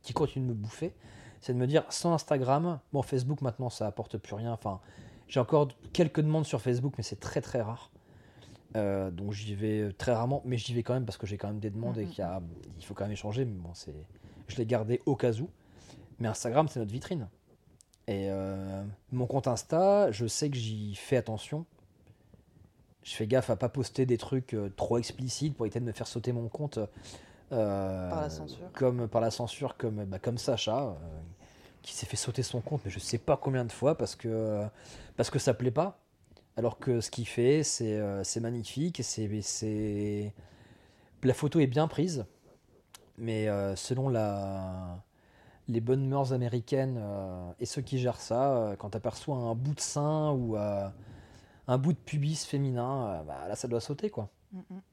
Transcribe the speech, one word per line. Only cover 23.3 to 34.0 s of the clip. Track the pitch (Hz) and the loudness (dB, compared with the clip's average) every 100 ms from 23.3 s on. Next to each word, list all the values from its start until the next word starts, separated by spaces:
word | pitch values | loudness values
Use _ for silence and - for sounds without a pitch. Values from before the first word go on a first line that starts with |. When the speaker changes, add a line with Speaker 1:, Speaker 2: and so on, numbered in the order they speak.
| 131 - | 4 4
Speaker 1:
à | 120 | 2
pas | 123 | 2
poster | 143 110 - 127 | 0 -2 2 4
des | 117 | 4
trucs, | - 131 127 | 2 -2 0
euh, | 110 101 - | -2 -2 -4
trop | - 120 | 0 2
explicites | 117 - 127 - 151 135 | 0 -4 -4 -2 -2 0
pour | 110 | -2
éviter | 123 | 0
de | 120 | -4
me | |
faire | 107 117 | -4 -4
sauter | 120 117 | -2 -2
mon | 120 113 | -2 -2
compte, | - 147 - 104 - - - - - - | -4 -4 -2 -4 -6 -18 -18 -20 -20 -2
euh, | 127 104 98 95 95 92 | 2 2 2 0 -2 -2
Speaker 2:
Par | 160 | -2
la | 151 | -2
censure. | 156 - - - | -4 -10 -12 -14
Speaker 1:
comme, | - 131 123 113 | 2 4 4 2
par | 120 | 2
la | 113 | 2
censure, | - 120 - 135 - | 0 -4 -2 -6 -2
comme, | 120 107 101 | -4 -2 -4
bah, | 95 | -4
comme | - 120 | -2 -2
Sacha, | - 113 - 120 135 | 0 0 2 0 -2
euh, | 80 80 78 85 - - - - - | -6 -10 -10 -12 -16 -20 -20 -20 -18
qui | - | -12
s'est | - 104 | -10 -6
fait | 107 | -4
sauter | - 120 | -4 -2
son | 120 123 | -2 -2
compte, | - 147 | -2 -4
mais | 101 | -4
je | 95 | -6
sais | - 113 | -2 -2
pas | - 143 | 2 2
combien | 143 131 | 2 0
de | 120 | -2
fois | - 135 | 2 2
parce | 156 | 2